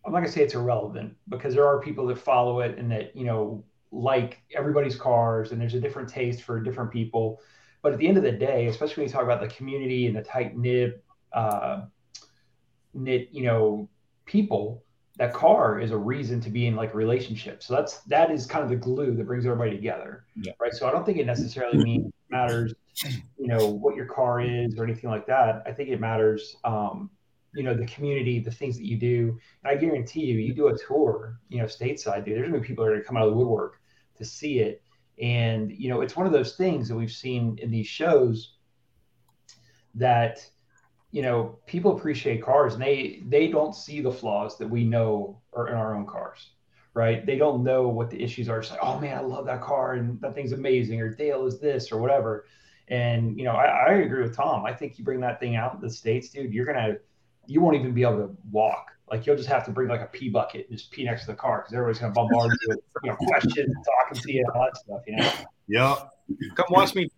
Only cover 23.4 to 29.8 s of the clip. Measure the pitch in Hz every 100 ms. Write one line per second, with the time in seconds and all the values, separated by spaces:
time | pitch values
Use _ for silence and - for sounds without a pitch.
23.4 | 127 113 107 104 139 139 120 - 123 120
24.4 | 120 120 120 110 113 113 123 107 - 131
25.4 | 123 - - 123 135 123 113 110 110 107
26.4 | - - 120 107 104 98 98 _ _ _
27.4 | _ 143 127 117 117 - 143 139 120 120
28.4 | 117 117 135 120 117 113 120 120 117 117
29.4 | _ _ 131 139